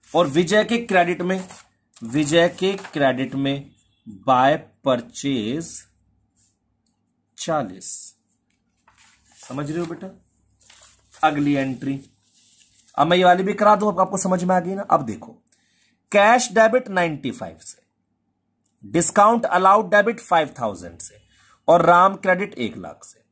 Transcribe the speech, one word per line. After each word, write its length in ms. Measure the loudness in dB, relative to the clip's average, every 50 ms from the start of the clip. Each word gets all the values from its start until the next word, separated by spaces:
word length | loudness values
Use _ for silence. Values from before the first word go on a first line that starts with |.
| _ -2 0
और 120 | 0 0
विजय 380 | 2 2 0 0 2 2 0 2
के 140 | 0 -2 -4
क्रेडिट 440 | -2 0 2 2 2 2 -2 -4
में, 260 | -4 -4 -4 -4 -6 -12 -20 -20 -20 _ _ _ _ _ _ -16
विजय 460 | -14 -6 -2 -2 -2 2 2 2 2 2
के 280 | 0 -2 -4 -4 -4
क्रेडिट 580 | -4 -10 -10 -4 -2 0 0 0 -2 -6 -6 -4
में 360 | -4 -4 -4 -4 -6 -10 -16 _ _ _ _ _ _ _ -20 -20 -10 0 2
by 300 | 2 4 4 4 2 0 -4 _ _ _ _
purchase 880 | -2 -2 -2 -4 -12 _ -10 -6 -6 -4 -4 -4 -6 -6 -8 -8 -10 -10 -12 -12 _ _ _ _ _ _ _ _ _ _ _ _ _ _ _ _ _ _ _ _ _ _ _ _ _ _ _ _ _ _ -14
चालीस। 760 | -6 -4 -4 -4 -4 -6 -10 -14 -12 -12 -12 -12 -14 -18 _ _ _ _ _ _ _ _ _ _ _ _ _ _ _ _ _ _ _ _ _ _ _ _ _ -20 -18 -12
समझ 220 | -10 -10 -8 -6
रहे 100 | -6 -6
हो 60 | -6
बेटा? 340 | -8 -10 -12 -14 -18 -18 _ _ _ _ _ _ _ _ _ _ _ -20 _ -20 -20 _ _ _ _ _ -2 -2
अगली 280 | -2 0 0 0 0
एंट्री, 580 | 0 0 -2 -4 -6 -8 -8 -8 -8 -8 -10 _ _ _ _ _ _ _ _ _ _ _ _ _ _ _ _ _ _ -2
अब 80 | 0
मैं 100 | 2 2
ये 80 | 4 6
वाली 180 | 4 4 4
भी 120 | 2 -4 -2
करा 220 | 2 4 4 4
दूं, 160 | 4 2 -2
अब 80 | 0 0
आपको 180 | -2 -2 0 -4
समझ 260 | -2 0 -2 -2 0
में 120 | 0 0
आ 40 | 0
गई 140 | 0 -2 -8
ना? 80 | -8
अब 240 | -2 -2 -2 -2 -2
देखो, 260 | -4 -10 -12 -14 -20 -20 _ _ _ _ _ _ _ _ _ _ _ _ _ _ _
कैश 360 | 2 4 4 6 4 4 2 0
डेबिट 360 | 2 2 2 4 4 0 -2 -2
नाइंटी 420 | -2 -2 -2 -2 -4 -6 -8 -10
फ़ाइव 280 | -8 -8 -14 -16 -16 -18
से, 240 | -20 -20 -20 _ _ _ _ _ _ _ _ _ _ _ _ _ _ _ _ _ _ _ _ _ -20
डिस्काउंट 600 | -4 -2 0 0 2 4 4 4 4 4 2 0
अलाउड 460 | 0 0 2 4 6 4 4 2 2
डेबिट 300 | 2 2 2 2 -2 -6
फ़ाइव 340 | -4 0 0 0 0 0 -6 -6
थाउजेंड 380 | -6 -6 -6 -8 -14 -18 -16 -14
से 220 | -16 -16 _ -20 _ _ _ _ _ _ _ _ _ 4
और 140 | 4 4 6
राम 280 | 6 6 6 6 4 2
क्रेडिट 400 | 0 -2 -2 0 0 -2 -8 -6
एक 220 | -8 -8 -8 -8
लाख 280 | -12 -16 -16 -16 _ -20
से। 160 | -20 -20 _ _ _